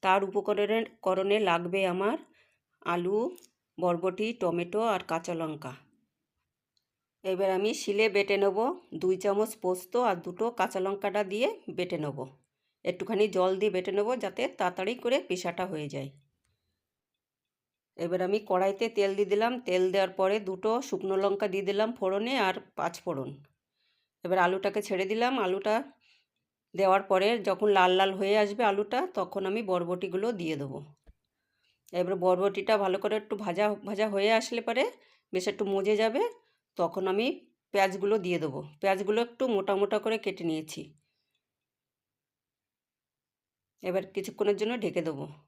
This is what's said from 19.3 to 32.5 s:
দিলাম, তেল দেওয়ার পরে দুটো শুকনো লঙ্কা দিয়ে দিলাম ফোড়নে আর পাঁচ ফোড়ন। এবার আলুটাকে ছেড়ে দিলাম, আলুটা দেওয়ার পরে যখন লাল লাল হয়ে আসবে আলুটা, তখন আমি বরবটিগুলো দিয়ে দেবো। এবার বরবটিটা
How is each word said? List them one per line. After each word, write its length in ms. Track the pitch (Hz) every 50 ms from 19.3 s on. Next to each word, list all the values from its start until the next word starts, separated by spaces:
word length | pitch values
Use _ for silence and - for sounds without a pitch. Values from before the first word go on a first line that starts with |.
| 202
দিলাম, 200 | 202 220 233 254 247 247 -
তেল 140 | 180 185 185 185 185
দেওয়ার 200 | 196 190 180 185 -
পরে 180 | 190 190 202 220 208 185
দুটো 220 | 190 185 185 214 220 240 269 -
শুকনো 280 | - 185 - 190 190 196 190
লঙ্কা 240 | 202 196 196 214 202 185
দিয়ে 120 | 196 196 185
দিলাম 220 | 202 202 214 226 240 -
ফোড়নে 360 | 202 185 190 202 220 240 269 262 208 185
আর 60 | 180 - - - _ -
পাঁচ 160 | 147 170 175 - -
ফোড়ন। 260 | 185 165 135 131 - 143 139 147 _ _ _ _ _ _ _ _ _ _ _ _ _ _ _ _
এবার 140 | 180 185 185 175
আলুটাকে 340 | 175 185 190 196 202 196 214 208 -
ছেড়ে 180 | 202 190 190 190 214
দিলাম, 200 | 220 233 247 269 254 208
আলুটা 300 | 185 185 196 196 214 214 233 269 - - _ _ _ _ _ _ _ _ _ _ _ _ _ _ _ _ 170
দেওয়ার 240 | 196 190 185 196 196 190
পরে 180 | 196 185 190 208 240 233 190 202
যখন 200 | 190 - 208 208 202
লাল 160 | 196 180 180 185 190
লাল 120 | 190 196 190 185
হয়ে 140 | 202 196 208 214 214
আসবে 200 | 202 208 214 247 208
আলুটা, 300 | 196 202 208 202 - 247 349 370 - -
তখন 240 | 185 - - 196 190 185
আমি 100 | 196 226 233 190
বরবটিগুলো 640 | 185 180 175 170 180 180 190 180 170 190 202 233 233
দিয়ে 240 | 190 175 160 156
দেবো। 220 | 143 131 135 135 143 147 151 147 _ _ - - _ _ _ _ _ _ _ _ _ _ _ _ _ _ - - 180
এবার 140 | 180 175 196 190 175
বরবটিটা 500 | 185 185 180 190 202